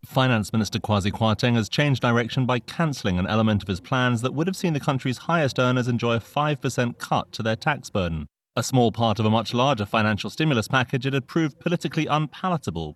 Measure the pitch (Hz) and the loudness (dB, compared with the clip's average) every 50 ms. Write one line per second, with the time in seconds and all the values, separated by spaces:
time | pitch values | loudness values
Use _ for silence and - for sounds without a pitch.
0 | - - - 139 131 127 123 110 104 - - 113 107 - - 110 - - 107 101 | -20 -2 0 2 4 4 4 2 0 0 0 0 0 0 -2 -6 0 2 0 2
1 | 90 104 95 - 117 110 107 - - 123 120 117 107 - - - 147 147 135 120 | 2 0 0 2 2 2 2 2 2 2 2 2 0 0 0 0 2 2 2 2
2 | - 123 117 117 120 110 - 131 131 117 127 123 - - - - 170 156 135 - | 2 2 2 2 0 0 -2 -2 0 0 0 -2 -2 -8 -4 -2 -2 -2 -2 -2
3 | - 104 90 90 92 - 104 110 110 110 107 98 - - 98 87 - - 135 127 | -2 -2 0 0 0 0 2 2 4 4 2 2 0 -2 -6 -6 -4 -4 -2 0
4 | 127 123 123 117 113 131 - 131 160 185 190 - - 180 160 139 - - 143 131 | 2 2 0 0 -2 -2 -2 -2 -2 -2 -2 -2 -2 -2 -2 0 0 -2 -2 0
5 | - 135 123 - - - 170 170 156 131 - - 127 127 127 127 120 123 120 113 | 0 -2 -4 -4 -2 0 0 2 2 0 2 2 2 2 2 2 0 0 0 0
6 | 113 120 117 117 - - - 143 147 151 147 139 - 139 - - 123 120 120 - | 0 0 0 0 -2 -4 -2 -2 0 0 0 -2 -2 -4 -2 0 -2 -2 -4 -8
7 | - - 160 123 - _ - - 110 113 110 110 - 160 147 127 123 - _ 104 | -4 -2 -2 -2 -2 _ -8 -4 -2 -2 -2 0 0 -2 -2 -2 -4 -6 _ -2
8 | 92 87 82 78 76 - _ _ _ _ _ - 117 - - 131 120 113 - - | -2 -2 -2 -4 -6 -10 _ _ _ _ _ -4 -4 0 2 4 4 4 2 2
9 | 117 113 107 - 110 107 107 113 110 - - 120 127 139 143 107 104 - - 113 | 0 0 2 2 2 2 2 2 0 -2 -2 0 2 2 2 0 -2 -2 0 0
10 | 107 107 107 95 - 107 - - 156 160 143 117 104 - - 131 123 - - 135 | 2 2 0 -2 -4 -8 -4 -2 0 2 2 0 0 0 0 0 0 0 -2 -2
11 | 120 135 135 139 123 - - 170 160 151 - _ - 175 175 165 - 160 - 160 | -2 0 -2 -2 -4 -2 0 0 0 0 -2 _ -4 -2 -2 -2 -4 -4 -2 -2
12 | 151 - 147 151 156 - - - - 185 180 156 - - 82 85 80 76 76 | 0 0 2 0 0 -2 -6 -6 -4 -2 -2 -2 -4 -4 -6 -4 -6 -6 -4